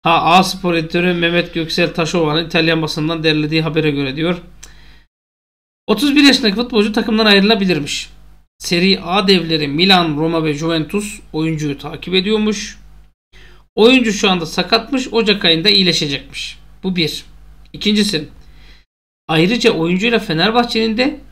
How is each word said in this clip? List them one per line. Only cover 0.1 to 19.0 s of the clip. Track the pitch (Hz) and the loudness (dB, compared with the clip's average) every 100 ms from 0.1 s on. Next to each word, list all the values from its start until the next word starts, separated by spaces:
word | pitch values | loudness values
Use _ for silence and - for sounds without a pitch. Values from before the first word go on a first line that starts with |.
| 170 | 2
A | 156 180 | 4 4
Spor | 190 - 180 | 2 -2 -2
editörü | 170 160 175 180 | -2 -2 -2 0
Mehmet | 175 170 175 170 | 0 0 0 -2
Göksel | 170 160 - 170 | -6 -4 -2 -2
Taşova'nın | - 165 185 151 156 160 | -2 -2 0 0 0 -2
İtalyan | 170 160 160 | 0 0 0
basından | 156 - 151 165 | -2 -4 -4 -2
derlediği | 156 151 151 160 | 0 0 0 -2
habere | 160 151 151 | 0 0 0
göre | 143 139 131 | -2 -4 -4
diyor. | 165 175 - - - - - - _ _ _ _ _ _ _ _ - | -4 -4 -8 -20 -20 -20 -20 -20 _ _ _ _ _ _ _ _ -2
Otuz | 214 285 285 | 0 2 4
bir | |
yaşındaki | 285 - 220 196 | 6 4 2 -2
futbolcu | 240 226 214 | 0 0 2
takımdan | 220 233 220 220 | 0 0 2 4
ayrılabilirmiş. | 202 202 220 190 160 143 - - - - - _ _ | 4 4 2 2 0 -2 -8 -10 -18 -20 -20 _ _
Serie | - 175 185 190 | -4 0 2 0
A | 170 190 196 | 0 -2 2
devleri | 185 165 160 143 | 2 2 -2 -2
Milan, | 147 190 185 165 147 | 0 2 4 2 0
Roma | 160 165 | 0 0
ve | 160 | -2
Juventus | 143 165 165 151 202 208 - - | -2 -2 -2 -2 -6 -6 -14 -10
oyuncuyu | 156 160 156 151 139 | -4 -4 -2 -4 -6
takip | 143 160 - | -10 -12 -4
ediyormuş. | 185 190 214 214 208 - - - - - _ _ - - - _ - | -2 0 0 0 -2 -8 -16 -20 -20 -20 _ _ -20 -20 -20 _ 4
Oyuncu | 226 262 220 | 6 6 2
şu | 202 202 | 0 0
anda | 180 160 | 0 -2
sakatmış, | - 175 226 226 262 254 | -6 -2 -2 -2 -6 -2
Ocak | 226 220 202 175 | 0 0 2 2
ayında | 165 196 | 2 2
iyileşecekmiş. | 202 180 156 151 135 - - - - - - | 2 2 0 -2 -6 -10 -14 -14 -16 -20 -8
Bu | 190 175 | -4 -2
bir. | 156 - - - - - - | -2 -4 -16 -20 -20 -20 -20
İkincisi, | - 208 208 208 156 151 - - - - - _ _ | -4 0 2 0 -2 -8 -18 -20 -20 -20 -20 _ _